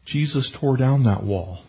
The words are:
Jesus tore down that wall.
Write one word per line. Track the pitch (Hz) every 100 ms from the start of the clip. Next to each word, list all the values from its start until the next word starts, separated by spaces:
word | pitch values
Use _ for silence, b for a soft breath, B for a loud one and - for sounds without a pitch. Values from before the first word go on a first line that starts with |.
| -
Jesus | 147 151 139 127 -
tore | 143 131
down | 131 139
that | 123 98
wall. | 101 98 90 87